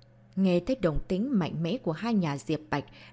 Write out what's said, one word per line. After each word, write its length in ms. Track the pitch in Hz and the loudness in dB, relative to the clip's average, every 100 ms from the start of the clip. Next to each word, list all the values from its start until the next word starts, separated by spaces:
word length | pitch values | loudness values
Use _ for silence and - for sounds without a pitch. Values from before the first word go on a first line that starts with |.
| - - - 185 | -20 -20 -12 0
Nghe 240 | 190 175 | 4 4
thấy 160 | 175 269 | 2 0
động 220 | 170 143 - | 2 0 -2
tĩnh 300 | 185 254 220 | -2 0 0
mạnh 240 | 156 151 | 0 -2
mẽ 160 | 165 247 | -2 -2
của 140 | 180 | -4
hai 220 | 156 226 | -4 0
nhà 240 | 214 165 143 | 0 0 -2
Diệp 220 | - 151 - | -2 -4 -2
Bạch, 140 | 147 - - - | -6 -6 -16 -20